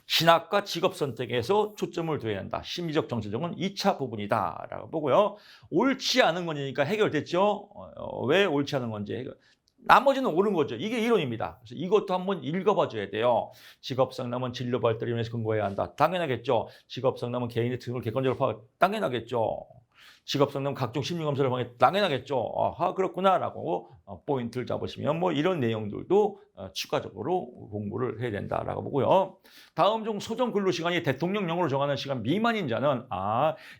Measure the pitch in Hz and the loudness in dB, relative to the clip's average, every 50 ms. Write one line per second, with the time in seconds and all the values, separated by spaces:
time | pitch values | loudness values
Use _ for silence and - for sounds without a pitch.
0 | _ - - - 160 170 170 151 - - 208 202 202 - - 170 190 175 - - | _ -2 0 4 6 8 6 6 6 2 0 0 0 0 -4 0 0 0 2 0
1 | 151 131 117 - 123 110 120 123 113 185 196 214 208 208 208 - 185 - - 170 | -4 -4 -2 -6 -4 -2 0 -2 2 2 2 2 2 0 -2 -6 -6 -6 -4 -4
2 | 165 160 151 - 113 110 101 95 98 95 - - - - - 175 175 165 147 156 | -4 -2 -2 -2 -2 -4 -4 -4 -6 -6 -6 -8 -6 -8 -8 -6 -4 0 0 0
3 | - - 123 117 101 101 101 123 170 170 - - 165 196 196 - - 196 175 - | 0 0 -4 -4 -4 -4 -4 -4 -4 -4 -6 -4 -6 -6 -4 0 0 0 0 0
4 | 139 117 113 104 101 101 123 110 95 82 - - - - - 50 98 - - 160 | -4 -6 -6 -6 -2 0 0 0 0 -2 -4 -8 -12 -12 -12 -12 -10 -6 -6 -2
5 | 147 135 131 175 208 196 202 - - - - - - - 139 180 247 277 254 - | 2 4 6 6 4 4 0 -8 -20 -20 -20 -20 -10 -2 2 2 4 2 2 0
6 | - - - 254 233 - 190 180 175 165 151 143 139 135 131 151 139 147 214 214 | -2 0 4 4 4 4 4 0 -2 -4 -4 -4 -4 -4 0 0 0 0 2 0
7 | 208 143 151 147 - - 170 175 202 208 202 - - - - - 92 85 - - | 0 2 2 -2 -2 0 2 2 4 4 2 0 -6 -14 -18 -18 -18 -16 -14 -12
8 | - - - 101 113 120 156 196 202 180 143 143 143 - 147 131 123 117 107 104 | -10 -8 -6 -4 0 2 4 4 4 4 2 0 0 0 -2 -4 -4 -4 -6 -6
9 | 101 101 104 110 127 - - _ _ _ _ _ _ _ _ _ - - 165 208 | -6 -6 -6 -8 -8 -10 -14 _ _ _ _ _ _ _ _ _ 4 6 6 8
10 | 247 277 262 269 262 202 151 175 202 214 196 160 139 113 120 110 156 220 254 233 | 8 6 2 4 2 0 2 2 2 4 4 2 2 0 0 -4 -4 -2 -2 0
11 | 214 240 233 190 151 123 113 110 98 82 85 - - - 123 127 170 180 214 202 | 2 4 4 4 2 0 -2 -4 -6 -8 -8 -12 -18 -14 -10 -6 -2 4 4 4
12 | 202 - 185 180 180 196 196 165 131 135 165 190 180 208 190 180 147 120 117 107 | 4 2 -2 -2 -2 -2 -4 -4 -4 -4 -4 0 2 2 4 4 2 0 0 -6
13 | 98 98 98 107 117 123 117 101 - - - - - - - _ - - 131 123 | -6 -4 -2 2 2 4 4 2 0 -4 -10 -20 -20 -20 -20 _ -10 -6 0 0
14 | 131 127 - - 127 123 120 127 127 123 117 - 131 123 123 117 117 117 113 117 | 0 0 0 -8 -6 -6 -4 -4 -4 -4 -4 -6 -4 -2 0 2 2 2 2 2
15 | 120 120 117 117 113 117 120 117 113 110 110 107 101 101 101 107 92 - - - | -2 -2 -2 -2 -2 -4 -4 -4 -2 0 0 0 0 -2 -2 -2 -4 -4 0 2
16 | 147 165 185 180 170 135 123 110 117 135 123 107 98 - - - _ - - 127 | 2 2 2 0 -2 -2 -2 -4 0 0 0 0 0 -2 -12 -20 _ -12 -8 0
17 | 120 127 127 - 123 120 123 123 123 117 117 117 117 123 127 120 - 120 123 123 | 0 0 0 0 -6 -4 -4 -4 -4 -2 -2 -2 -2 -2 -2 -4 -6 -8 -8 -6
18 | 110 113 113 135 131 131 120 - 135 120 110 - - _ _ - 170 190 214 220 | -6 -4 -2 0 0 0 0 2 0 0 -2 -4 -10 _ _ 2 2 2 2 0
19 | 185 143 123 113 - - 127 117 110 101 78 - - - - - _ _ _ _ | -2 -2 -2 -4 -6 -4 -2 -2 -2 -2 -4 -6 -10 -16 -20 -20 _ _ _ _
20 | - - - _ - - - 139 143 139 - 139 135 143 139 - 131 113 120 147 | -20 -20 -20 _ -10 -4 2 2 2 2 2 -4 -4 -4 -4 -4 -4 -4 -2 -4
21 | - - 180 170 156 151 139 127 139 127 127 127 117 - - - 127 139 175 202 | -4 -4 -4 -4 -2 -2 0 0 0 0 0 -2 -4 -6 2 4 4 6 6 4
22 | 202 175 135 123 - - 139 123 107 - - - 110 101 - - 165 190 170 180 | 0 2 0 -2 -4 -2 -2 -2 -2 -2 0 0 0 0 0 0 -2 -2 0 0
23 | 190 175 - 180 190 190 180 156 117 110 - 107 113 151 175 - - - - - | -2 -2 -2 2 4 4 4 4 0 -2 -6 -6 -4 -4 -4 -4 -6 -10 -20 -20
24 | _ 101 104 - - - 143 127 120 117 - 127 120 - 107 107 104 101 - 110 | _ -16 -16 -10 -2 -2 -2 0 -2 -4 -6 -6 -4 -4 -4 -4 -4 -6 -8 -4
25 | 110 135 156 165 180 180 156 139 151 185 185 156 120 113 113 110 107 101 104 95 | -2 -2 0 2 0 0 2 2 2 2 2 2 0 0 0 -2 -4 -6 -8 -6
26 | 95 - 180 208 208 202 - - - _ _ 95 95 95 - - - - 156 135 | 0 4 4 4 4 4 0 -6 -20 _ _ -14 -14 -10 -8 -8 -6 -2 -2 -4
27 | 110 113 - 98 107 151 185 180 - - - - 117 117 104 104 107 101 101 113 | -4 -4 -10 -8 -4 -4 -4 -4 -4 -8 -14 -18 -14 -10 -8 -6 -6 -4 -4 -4
28 | 123 120 - 101 123 120 101 95 98 - - 82 - - 95 101 104 - - 139 | -4 -4 -4 -6 -6 -4 -4 -4 -4 -4 -4 -4 -2 -4 -6 -6 -6 -2 0 0
29 | 110 - 160 190 190 190 - _ _ - - - - - - - 170 196 220 226 | 4 4 4 4 4 0 -6 _ _ -20 -20 -20 -20 -10 0 2 2 2 2 0
30 | 214 226 208 202 - - 226 240 254 226 - 208 196 185 - 160 160 175 180 165 | -4 -4 -6 -6 -6 -6 -2 -2 -2 0 0 2 2 2 0 0 0 0 0 0
31 | - 139 131 - 165 180 202 214 190 165 165 175 180 139 135 135 143 143 139 139 | 2 0 0 0 0 -2 0 0 -2 -2 0 0 0 0 2 0 0 0 0 -2
32 | - 139 135 123 101 120 170 214 226 233 226 214 175 123 113 110 127 147 135 117 | -4 -6 -6 -4 -2 0 0 2 2 2 0 0 -2 -2 -2 0 2 2 0 0
33 | - - 90 92 95 104 110 123 147 160 156 - - - - | -4 -6 -6 -4 -2 0 2 2 2 0 0 -4 -12 -20 -18